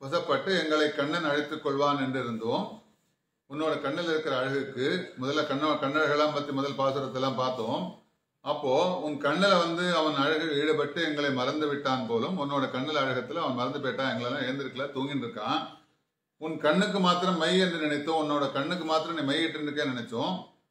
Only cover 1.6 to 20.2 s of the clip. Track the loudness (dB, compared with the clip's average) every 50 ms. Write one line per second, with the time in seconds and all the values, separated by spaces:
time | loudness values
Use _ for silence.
1.6 | -2 -2 0 2 2 2 2 2 0 -2 -2 -2 -2 -2 -4 -4 -2 0 0 0
2.6 | -2 -4 -8 -14 -20 _ _ _ _ _ _ _ _ _ _ _ _ -12 -6 -4
3.6 | -2 0 0 0 -2 -2 -2 -2 0 0 0 0 0 0 0 0 0 0 0 -2
4.6 | -2 -2 -2 -2 0 0 0 0 -2 -6 -8 -6 -4 -2 0 0 0 0 0 0
5.6 | 0 0 0 0 0 0 2 2 2 4 4 4 2 2 2 -2 -4 -2 -2 -2
6.6 | -2 -2 0 0 0 0 2 0 -4 -4 -2 -2 -2 0 0 0 0 0 0 -2
7.6 | -2 -2 -2 -4 -4 -6 -10 -14 _ _ _ _ _ _ _ _ -4 -4 -4 -2
8.6 | 0 2 4 4 4 2 0 -2 -2 -4 -4 0 0 0 2 4 6 6 6 6
9.6 | 4 2 0 0 0 2 2 2 2 2 2 2 2 2 2 2 0 0 0 2
10.6 | 2 2 2 2 2 0 0 -2 -2 0 0 0 0 0 2 0 0 0 0 0
11.6 | 0 0 -2 0 0 0 0 0 0 0 0 0 0 0 -2 -2 -2 -2 0 0
12.6 | 0 0 -2 -2 -2 0 0 0 0 0 0 -2 -4 -4 -4 -2 -2 -2 0 0
13.6 | -2 -2 -2 -2 -4 -4 -2 -2 -2 -2 -2 -2 -4 -4 -4 -4 -4 -4 -4 -4
14.6 | -6 -6 -6 -6 -6 -6 -4 -4 -4 -2 -2 -4 -4 -4 -6 -6 -4 -2 -2 -2
15.6 | -4 -6 -12 -20 _ _ _ _ _ _ _ _ _ _ _ -10 -8 -6 -4 0
16.6 | 2 4 4 4 4 2 2 2 4 4 4 4 2 0 0 2 2 2 4 4
17.6 | 4 2 2 0 0 0 -2 -2 0 0 0 0 2 2 0 0 0 0 0 -2
18.6 | -2 -2 -2 -4 -2 0 0 0 0 0 -4 -2 0 0 2 2 0 0 -2 -4
19.6 | -4 -4 -2 -2 -2 -2 -2 -4 -6 -6 -4 -2